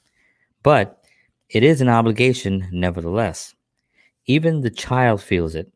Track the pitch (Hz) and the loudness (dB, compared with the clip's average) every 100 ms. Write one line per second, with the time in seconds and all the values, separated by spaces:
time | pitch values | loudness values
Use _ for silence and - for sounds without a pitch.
0 | _ _ _ _ _ _ 139 143 101 - | _ _ _ _ _ _ 2 2 2 -6
1 | _ _ _ _ _ 107 131 151 127 117 | _ _ _ _ _ 2 4 4 2 2
2 | 113 110 123 123 - 95 92 90 90 87 | 2 2 0 0 -2 -4 -4 -4 -4 -4
3 | 82 98 107 80 - _ _ _ _ _ | -4 -4 -4 -6 -16 _ _ _ _ _
4 | _ _ - 143 165 156 123 - - 127 | _ _ -2 0 0 -2 -4 -6 -4 0
5 | 123 104 - 90 82 80 85 | 0 0 -2 -2 -2 -6 -12